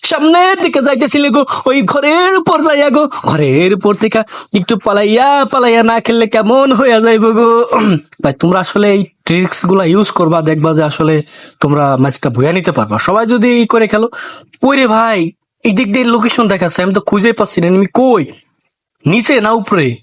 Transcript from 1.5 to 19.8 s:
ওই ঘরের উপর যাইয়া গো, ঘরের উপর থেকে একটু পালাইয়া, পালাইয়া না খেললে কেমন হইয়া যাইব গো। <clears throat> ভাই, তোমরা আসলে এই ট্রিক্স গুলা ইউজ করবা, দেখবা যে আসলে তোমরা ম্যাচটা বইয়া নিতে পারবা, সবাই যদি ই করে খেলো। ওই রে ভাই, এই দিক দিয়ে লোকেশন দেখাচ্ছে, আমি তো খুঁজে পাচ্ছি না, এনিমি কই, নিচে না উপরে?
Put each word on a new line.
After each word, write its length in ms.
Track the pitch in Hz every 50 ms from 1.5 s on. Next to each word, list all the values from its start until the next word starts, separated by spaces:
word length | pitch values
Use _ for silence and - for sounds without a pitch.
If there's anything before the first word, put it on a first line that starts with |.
| - - -
ওই 120 | 262 262 277
ঘরের 500 | 233 180 - 285 277 294 311 339 359 370 381
উপর 220 | 370 330 392 349 311
যাইয়া 260 | 285 320 294 285 285 294
গো, 140 | 233 294 302 277 - - -
ঘরের 460 | - - 156 151 139 131 143 175 185 202
উপর 180 | 190 - 202 208
থেকে 260 | - 220 220 - 226 214 - - - - _ -
একটু 200 | 208 175 - 233 190
পালাইয়া, 500 | - 226 202 202 208 214 214 240 254 277 285 285 269
পালাইয়া 380 | - - 269 247 240 226 233
না 140 | 226 226 226 233
খেললে 260 | 226 - 233 226 226 214
কেমন 380 | - 226 214 208 240 269 269 277
হইয়া 260 | 262 208 269 262 233 220
যাইব 240 | 220 233 226 220 208 226
গো। 160 | 220 214 240 226 226 233 240 240 - 240 220 208
<clears throat> 340 | 185 147 - _ - _
ভাই, 120 | - 147 135 -
তোমরা 200 | - 170 180 185
আসলে 260 | 180 - - 202 208 208
এই 100 | 202 202 190 - _ _
ট্রিক্স 360 | _ - 165 175 185 180 - - -
গুলা 180 | 175 190 190 190
ইউজ 220 | 160 170 202 214 -
করবা, 280 | - - 180 160 165 165
দেখবা 280 | 156 156 156 156 147 160 160
যে 80 | 156 156
আসলে 300 | 151 139 - 160 156 156 151 151 - - - - - - _
তোমরা 260 | - 143 143 147 147 139 139
ম্যাচটা 320 | 127 131 139 131 - - 143
বইয়া 220 | 120 123 131 151
নিতে 200 | 170 185 165 185
পারবা, 240 | 151 135 110 104 107 117
সবাই 260 | - - 185 214 220
যদি 220 | 220 247 240 208 247 240
ই 80 | 240 233
করে 200 | 214 - 233 220 196
খেলো। 180 | - 214 226 240 - - - - - - - _ - _
ওই 120 | - 262 277
রে 100 | 269 262 226
ভাই, 300 | 214 220 226 226 220 190 165 165 - _ _ _ _ _ _
এই 80 | 240
দিক 160 | 196 196 254 202
দিয়ে 180 | 202 262 254
লোকেশন 380 | 240 233 233 220 233 - - 233
দেখাচ্ছে, 320 | 202 196 180 185 170 - -
আমি 100 | 180 190
তো 100 | 190 202 196
খুঁজে 240 | - - 202 190 233
পাচ্ছি 260 | 214 - 214 190 - -
না, 80 | 165
এনিমি 220 | 175 185 190 202 185
কই, 300 | _ - 254 262 240 196 143 - - - _ _ _ _ _ _ _ _ _ _ _ _ _
নিচে 300 | 143 175 233 220 - 294 247
না 120 | 208 214
উপরে? 340 | 226 233 196 - 208 180